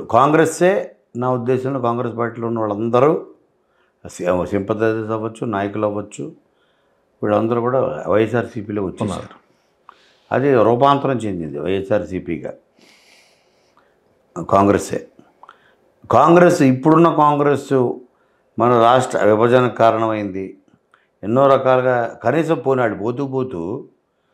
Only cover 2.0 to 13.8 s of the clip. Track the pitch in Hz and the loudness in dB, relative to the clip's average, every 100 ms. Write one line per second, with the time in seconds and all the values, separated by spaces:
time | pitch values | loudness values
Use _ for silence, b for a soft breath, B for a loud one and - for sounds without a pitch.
2 | 120 113 117 117 117 117 107 104 117 120 | -4 -6 -6 -6 -6 -4 -4 -4 -2 2
3 | 147 175 - _ _ _ _ _ _ _ | 2 0 -6 _ _ _ _ _ _ _
4 | 87 - 90 90 87 101 98 107 113 110 | -20 -8 -2 -2 -2 -4 -4 -4 -2 -4
5 | 107 110 110 110 123 101 101 107 104 104 | -6 -6 -8 -8 -6 -6 -6 -4 -4 -6
6 | 104 - 151 - _ _ _ _ _ _ | -10 -12 -16 -16 _ _ _ _ _ _
7 | _ - 110 104 113 120 120 127 - - | _ -8 -2 0 0 -2 -2 -2 -2 -4
8 | 85 104 110 120 - 117 101 104 92 - | -2 0 0 -2 -4 -8 -8 -6 -6 -6
9 | 107 87 - - _ _ _ _ _ b | -6 -8 -12 -20 _ _ _ _ _ b
10 | b b b 117 143 123 113 120 139 139 | b b b -2 2 2 4 4 4 2
11 | 135 123 107 85 78 71 82 95 95 104 | 0 -4 -4 -8 -8 -8 -4 -4 -2 -4
12 | 87 92 87 78 - - _ _ b b | -4 -8 -8 -8 -10 -16 _ _ b b
13 | b b b b b b b b | b b b b b b b b